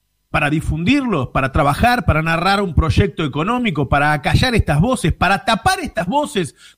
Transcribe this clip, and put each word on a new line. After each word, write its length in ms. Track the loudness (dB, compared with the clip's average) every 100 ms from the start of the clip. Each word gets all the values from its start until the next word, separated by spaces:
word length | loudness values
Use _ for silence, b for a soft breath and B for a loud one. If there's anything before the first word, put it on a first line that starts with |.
| _ _ _
para 180 | -2 0
difundirlos, 760 | -2 -2 -4 0 0 0 -2 -2
para 240 | -2 -2
trabajar, 540 | 0 0 2 2 2 0
para 160 | 0
narrar 400 | 0 0 0 0
un 120 | 0
proyecto 480 | 0 0 2 0 0
económico, 680 | -4 -2 -2 0 -2 -2 0
para 240 | 2 2
acallar 400 | 0 0 0 2
estas 260 | 0 0 2
voces, 320 | 2 0 -2
para 320 | 0 0 0
tapar 340 | 0 0 0 -2
estas 260 | -4 -6 -2
voces 500 | -2 -2 -4 -6 -8 B